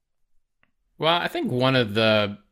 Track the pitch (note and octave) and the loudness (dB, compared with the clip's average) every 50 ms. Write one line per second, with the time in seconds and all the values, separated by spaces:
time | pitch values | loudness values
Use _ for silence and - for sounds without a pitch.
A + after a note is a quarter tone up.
0 | _ _ _ _ _ _ _ _ _ _ _ _ _ _ _ _ _ _ _ - | _ _ _ _ _ _ _ _ _ _ _ _ _ _ _ _ _ _ _ -4
1 | D3+ D#3+ E3+ F3 - - - F4 E4 A3+ B2 B2 B2+ C3 C3+ B2+ A#2+ G#2 G2+ A2+ | -2 0 0 0 -2 -4 -6 -6 -6 -4 -2 0 0 2 2 2 0 0 0 0
2 | A2+ A2 A2 G#2+ G#2 G2+ G2+ - _ _ | 2 2 4 2 2 -2 -4 -10 _ _